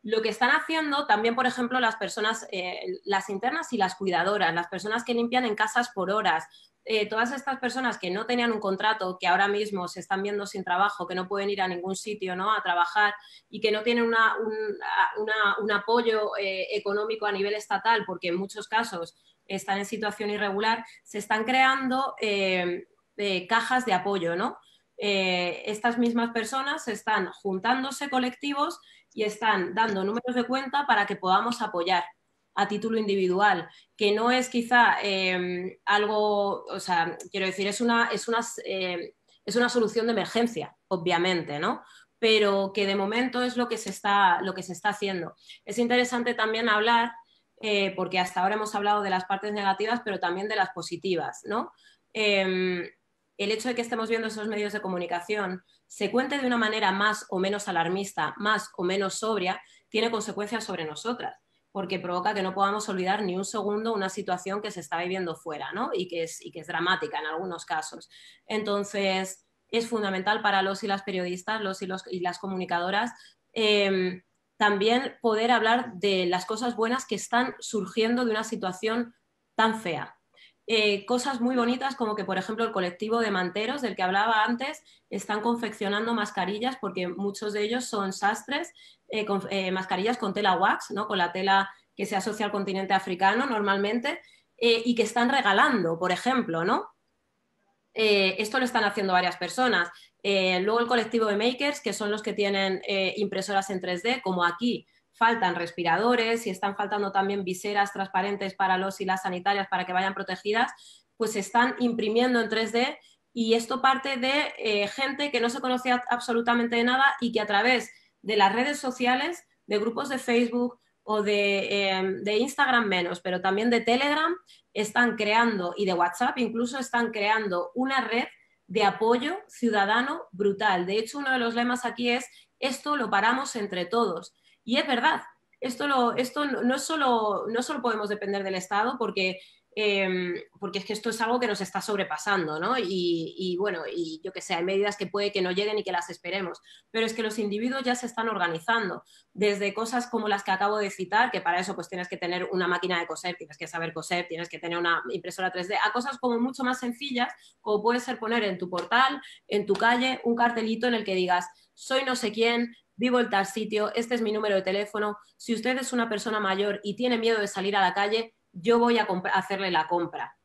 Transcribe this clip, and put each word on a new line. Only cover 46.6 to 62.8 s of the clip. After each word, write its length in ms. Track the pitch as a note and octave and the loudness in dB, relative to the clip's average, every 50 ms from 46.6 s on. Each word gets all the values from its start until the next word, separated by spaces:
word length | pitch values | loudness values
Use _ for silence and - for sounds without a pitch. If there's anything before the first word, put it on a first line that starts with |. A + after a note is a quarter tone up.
| A#3 A#3 | 2 2
hablar, 440 | G#3 G#3 G#3+ A#3 A#3 A#3 A#3 A#3+ - - - _ _ _ _ _ _ _ | 2 4 4 4 4 4 2 0 -4 -12 -20 _ _ _ _ _ _ _
eh, 320 | - G#3+ G#3 G3+ G3 F#3+ F#3+ | -2 0 2 2 2 0 0
porque 240 | F#3+ F#3 F3 F#3 F#3 | -2 -4 0 0 0
hasta 220 | F3+ F3+ - F#3 | 0 0 0 2
ahora 140 | F3+ G3 G#3+ | 2 2 2
hemos 200 | G#3+ G#3+ G#3+ G#3+ | 0 -2 -2 -2
hablado 260 | G#3 G3+ G#3 G#3 G#3 | 0 2 2 2 2
de 80 | G3+ G3 | 2 0
las 160 | F#3 F3+ F3+ | 0 -2 0
partes 280 | - G3 G3 - G#3+ G#3 | -2 -4 -2 -2 -4 -4
negativas, 480 | G#3 G3+ G3 F#3+ - G#3 A3 A#3+ A#3+ - | 0 0 0 2 2 0 0 0 -2 -2
pero 160 | G#3+ G3 F3+ | -4 -4 -2
también 280 | - F3 F3 F#3+ G3+ | -2 -2 -2 -2 -2
de 80 | G#3+ G#3+ | -2 2
las 120 | G#3 F#3+ F#3 | 0 0 0
positivas, 720 | - E3+ D#3+ - E3+ E3 - F#3+ F3 D#3+ C#3+ - - - - | -2 -10 -8 -8 -10 -6 -2 -2 0 0 -2 -4 -8 -10 -8
¿no? 260 | - G3+ A#3 D#4 - _ _ _ - _ _ _ _ _ | -4 -4 -4 -4 -6 _ _ _ -20 _ _ _ _ _
Em, 720 | A3 G#3+ G#3 G3+ G3 F#3+ F#3+ F#3 F#3 F#3 F#3 F3+ F3 F3 - _ _ _ _ _ _ _ _ _ | 0 2 4 4 4 2 2 2 2 0 0 0 -2 -6 -8 _ _ _ _ _ _ _ _ _
el 140 | - G3+ G3+ | -6 -2 -2
hecho 180 | A3 A3 A3 B3+ | -2 -2 -2 -2
de 60 | A#3+ | -2
que 60 | A#3 | -2
estemos 280 | A#3 A#3 A#3+ A3+ A3 G#3+ | -2 -4 -4 -4 -2 -2
viendo 180 | A3+ A3+ A3+ | -2 -2 -2
esos 200 | A3 G#3+ G#3+ G#3 | -4 -6 -4 -6
medios 260 | A3 G#3+ G#3 G#3 G#3 G#3 | -4 -4 -2 -4 -4 -4
de 80 | G#3 | -6
comunicación 840 | G#3 F#3+ F#3 F3 F3 - F3 F3 F3 - G#3+ G#3+ G3+ F#3 F#3 F#3 _ _ _ _ _ | -4 -4 -4 -4 -4 -4 -4 -6 -4 -4 -2 -2 -2 -4 -4 -8 _ _ _ _ _
se 240 | _ - - G#3 G3 | _ -6 -4 -2 2
cuente 260 | G#3+ A#3+ C4 B3+ C#4+ | 2 0 0 0 -2
de 80 | C#4+ C4 | -2 0
una 120 | B3 B3 | 2 2
manera 340 | A#3 A3 G#3+ G#3+ A3 G#3+ F#3+ | 2 2 2 2 2 2 2
más 340 | F#3+ G3 G#3 G#3+ G#3 G#3 - - | 4 4 2 2 2 0 -6 -4
o 100 | G3+ F#3 | -2 0
menos 280 | F#3+ G3 G3+ G3+ - | 0 0 0 -2 -4
alarmista, 680 | G#3 F3+ E3 E3 E3+ F#3 F#3+ G3+ G3 - - D#3 D3+ - | -2 0 0 2 2 0 -2 -4 -4 -4 -2 -2 -2 -4
más 320 | - G3+ G#3+ A3 G#3 - - - | -2 0 0 0 0 -2 -6 -6
o 80 | - F3+ | -4 -2
menos 320 | F3+ F#3+ G3+ G3 F#3+ - | 0 0 0 0 -2 -4
sobria, 460 | - A3 A3 A3+ G3+ F3+ F3+ G3+ - - _ _ _ _ _ | -4 -2 -2 0 0 0 -2 -4 -4 -10 _ _ _ _ _
tiene 220 | - A3 A3+ A#3 | -2 0 0 2
consecuencias 520 | A3+ G#3+ G#3 G#3+ - G3 G#3 G3+ A#3+ A3 - | 0 -2 -4 -6 -6 -6 -6 -4 -4 -6 -4
sobre 220 | - F#3 E3+ D#3+ | -6 -6 -6 -6
nosotras, 500 | D#3 D3+ - - A3+ B3 A#3+ - - - _ _ _ _ _ _ _ _ | -6 -6 -6 -6 -6 -6 -4 -6 -10 -10 _ _ _ _ _ _ _ _
porque 260 | G3 F#3+ F3 F#3+ F3+ | -6 -4 -4 -4 -4
provoca 340 | F#3 F3+ F3 F3+ F#3 G#3+ G#3 | -2 -2 -2 0 0 0 0
que 100 | G3+ F#3+ | 0 -2
no 100 | F#3+ F#3 | -2 0
podamos 340 | G3 G3 G3 G3+ G#3+ | 2 2 2 2 -2